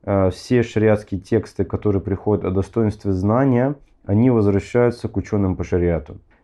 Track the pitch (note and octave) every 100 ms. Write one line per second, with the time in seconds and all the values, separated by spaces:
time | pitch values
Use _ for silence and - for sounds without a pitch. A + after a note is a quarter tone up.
0 | - G2 F#2+ F#2 - B2 A2+ - G#2+ G#2
1 | - F#2 - A2+ - - F#2 G2+ G#2 G2
2 | - F#2+ - G#2 F#2 F#2 F#2 - A2 G#2+
3 | G2+ F#2+ G2+ A#2 C#3 A#2+ C3 C#3+ _ _
4 | - G2+ B2+ A#2 G2+ G2+ G2 B2 A#2+ A#2+
5 | A2 G2+ - G#2+ G2 F2+ F2 F#2 F2 E2
6 | C#2+ - _ _